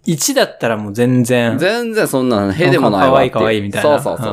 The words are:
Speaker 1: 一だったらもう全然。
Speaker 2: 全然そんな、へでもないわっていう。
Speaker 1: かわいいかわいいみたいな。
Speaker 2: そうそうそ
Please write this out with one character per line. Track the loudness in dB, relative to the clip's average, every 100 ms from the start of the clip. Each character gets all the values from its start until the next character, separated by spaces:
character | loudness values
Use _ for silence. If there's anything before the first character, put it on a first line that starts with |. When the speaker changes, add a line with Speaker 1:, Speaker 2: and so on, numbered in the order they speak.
Speaker 1:
一 | -4 -2 -2
だ | 0
っ | -2 -2
た | -4
ら | -2
も | -4
う |
全 | -2 2 2
然。 | 2 2 0 0
Speaker 2:
全 | 0 -2 -2
然 | -2 -2
そ | 0
ん | 0
な、 | 0 0
へ | 0 2
で | 2
も | 2
な | 2 2
い |
わ | 2
っ |
て | 2
い |
う。 |
Speaker 1:
か | 0
わ |
い |
い |
か |
わ | 0
い | 0
い |
み | -2
た | -2
い |
な。 | 0 0
Speaker 2:
そ | -2
う | -6
そ |
う |
そ | -6